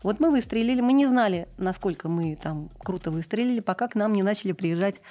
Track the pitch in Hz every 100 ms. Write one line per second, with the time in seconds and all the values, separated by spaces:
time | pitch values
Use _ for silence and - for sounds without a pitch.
0 | 190 214 320 277 - 226 226 254 247 269
1 | 277 247 220 180 170 - 185 180 196 165
2 | 165 170 165 151 160 151 156 - - 185
3 | - 160 160 214 247 240 202 185 240 214
4 | 214 208 190 208 196 170 175 170 196 196
5 | -